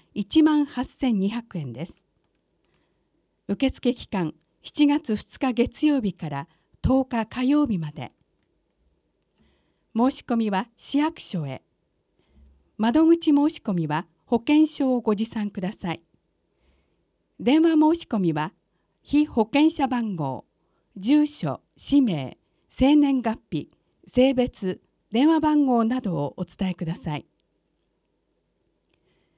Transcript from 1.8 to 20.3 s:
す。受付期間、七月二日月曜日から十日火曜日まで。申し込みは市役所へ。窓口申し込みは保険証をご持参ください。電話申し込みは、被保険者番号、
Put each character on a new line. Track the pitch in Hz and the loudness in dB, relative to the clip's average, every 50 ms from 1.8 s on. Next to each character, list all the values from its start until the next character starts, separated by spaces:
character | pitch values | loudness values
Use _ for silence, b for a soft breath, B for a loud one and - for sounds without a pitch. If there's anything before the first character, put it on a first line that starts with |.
| 165 | -14
す。 | - - _ _ _ _ _ _ _ _ _ _ _ _ _ _ _ _ _ _ _ _ _ _ _ _ _ _ _ _ _ _ - | -14 -16 _ _ _ _ _ _ _ _ _ _ _ _ _ _ _ _ _ _ _ _ _ _ _ _ _ _ _ _ _ _ -8
受 | 202 - 269 262 | -4 -2 -2 -2
付 | - - - 247 240 | -2 -2 -2 -2 -2
期 | - - - | -4 -6 -8
間、 | - 190 175 151 - _ _ _ _ _ - | -4 -4 -4 -4 -6 _ _ _ _ _ -20
七 | - - - 294 | -8 -2 2 2
月 | 285 285 311 - - 214 | 2 2 0 -2 -4 -6
二 | 208 - - - - | -6 -6 -10 -10 -6
日 | - 262 233 | -4 -2 0
月 | 220 240 240 - - - | 0 -2 -2 -2 -2 0
曜 | 302 294 269 | 0 0 0
日 | 214 202 175 | -2 -4 -6
か | - - 156 | -6 -8 -10
ら | 143 139 143 - _ _ _ _ _ _ - | -8 -10 -10 -12 _ _ _ _ _ _ 0
十 | - 262 269 262 | 0 2 2 0
日 | 262 240 233 220 | -2 -4 -6 -6
火 | 220 - 240 254 | -6 -6 -4 0
曜 | 254 285 294 294 | 2 2 2 2
日 | 269 214 175 | 0 -2 -4
ま | 160 147 | -6 -8
で。 | 143 - 123 - _ _ _ _ _ _ _ _ _ _ _ _ _ _ _ _ _ _ _ _ _ _ _ _ _ _ _ _ _ _ _ _ _ _ _ _ - | -10 -12 -14 -14 _ _ _ _ _ _ _ _ _ _ _ _ _ _ _ _ _ _ _ _ _ _ _ _ _ _ _ _ _ _ _ _ _ _ _ _ -2
申 | 220 240 262 - | 0 0 0 0
し | - - | -2 -4
込 | - 240 | -4 -2
み | 233 226 214 | -2 0 0
は | 196 185 - - _ | -2 -2 -4 -6 _
市 | _ - - - 277 | _ -8 -4 0 0
役 | 294 320 330 - | 0 0 -2 -6
所 | - - - 175 151 139 | -12 -10 -8 -6 -6 -8
へ。 | 131 - _ _ _ _ _ _ _ _ _ _ _ _ _ _ _ _ - - _ _ _ _ _ - | -10 -12 _ _ _ _ _ _ _ _ _ _ _ _ _ _ _ _ -20 -20 _ _ _ _ _ -2
窓 | 214 226 233 311 320 | 0 2 4 4 6
口 | 320 339 339 - 311 294 | 6 4 4 4 2 4
申 | 285 285 311 | 4 4 2
し | - - | -2 -4
込 | - - 190 | -6 -4 -2
み | 175 160 147 | -2 -2 -2
は | 147 156 175 _ _ _ _ | -2 -4 -4 _ _ _ _
保 | - 240 233 | -2 -2 -2
険 | 233 - 294 302 311 | 0 2 4 4 4
証 | 302 - - 285 262 254 | 2 0 -2 0 0 0
を | 247 | 0
ご | 233 226 214 | 0 0 -2
持 | 190 226 | -2 -2
参 | 226 - 220 208 208 | -4 -6 -6 -6 -6
く | - - | -6 -6
だ | 180 208 214 | -6 -8 -8
さ | - - 180 160 | -6 -6 -8 -8
い。 | - _ _ _ _ _ _ _ _ _ _ _ _ _ _ _ _ _ _ _ _ _ _ _ _ _ _ _ - | -8 _ _ _ _ _ _ _ _ _ _ _ _ _ _ _ _ _ _ _ _ _ _ _ _ _ _ _ -4
電 | 190 214 277 320 320 | 0 2 4 4 4
話 | 339 | 4
申 | 320 311 302 311 339 339 | 4 4 4 4 2 0
し | - | -2
込 | - - 208 | -4 -2 0
み | 185 165 156 | 0 0 0
は、 | 151 151 - - _ _ _ _ _ _ _ _ _ | 0 -2 -6 -8 _ _ _ _ _ _ _ _ _
被 | _ - - 294 302 | _ -2 0 0 0
保 | 302 - 233 214 220 | 2 0 -2 -2 0
険 | - 277 302 320 | 2 4 4 2
者 | 311 - 277 247 | 2 0 -2 -2
番 | 254 240 233 214 196 | -2 -2 -4 -4 -4
号、 | 160 147 135 | -6 -6 -6